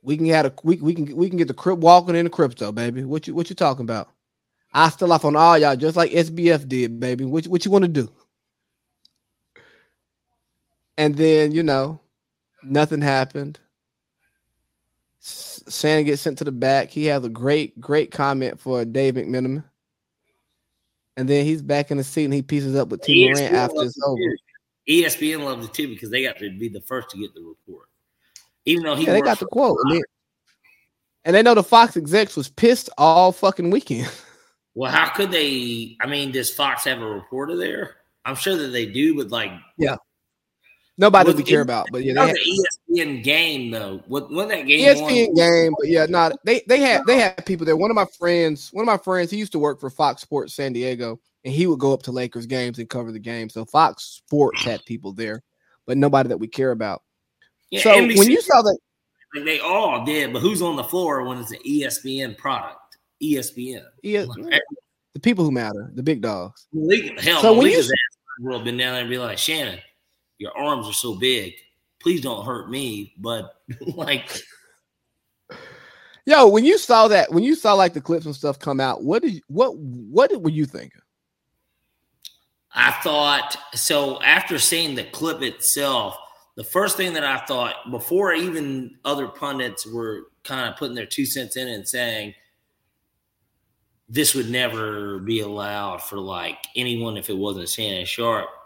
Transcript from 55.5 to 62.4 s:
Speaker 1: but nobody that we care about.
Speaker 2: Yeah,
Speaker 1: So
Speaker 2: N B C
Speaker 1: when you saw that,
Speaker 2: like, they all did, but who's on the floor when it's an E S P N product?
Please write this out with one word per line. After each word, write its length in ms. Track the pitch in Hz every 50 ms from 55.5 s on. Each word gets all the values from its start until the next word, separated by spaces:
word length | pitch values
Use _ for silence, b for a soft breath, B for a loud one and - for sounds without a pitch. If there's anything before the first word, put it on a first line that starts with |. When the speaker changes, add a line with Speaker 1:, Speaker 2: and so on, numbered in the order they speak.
| _ _ _ _ _ _ _
Speaker 1:
but 120 | - 127
nobody 320 | 139 135 143 139 135 131 120
that 100 | 113 87
we 80 | 110
care 240 | 110 - 135 135 131
about. 320 | 120 110 113 104 92 - _ _ _ _ _ _ _ _ _ _ _ _ _ _
Speaker 2:
Yeah, 120 | 196 196
Speaker 1:
So 140 | - 220 202
Speaker 2:
N 120 | 202 240
B 80 | 233 226
C 40 | 196
Speaker 1:
when 100 | 202 240
you 100 | 285 480
saw 200 | - 381 302 247 226
that, 160 | 208 190 - _ _ _ _ _ _ _ _ _ _ -
Speaker 2:
like, 100 | 147 143
they 140 | 156 156 143
all 440 | 143 165 185 - 220 175 131 120 120
did, 280 | 143 151 156 143 120 120
but 60 | 131
who's 220 | 131 190 220 170 175
on 120 | 170 156
the 80 | 139 117
floor 400 | - - 185 180 160 143 135 123
when 140 | 127 127
it's 140 | 123 117 110
an 80 | 107 - -
E 200 | 131 147 147 139
S 160 | 127 - -
P 200 | - 135 131 135
N 120 | 135 120 101
product? 440 | -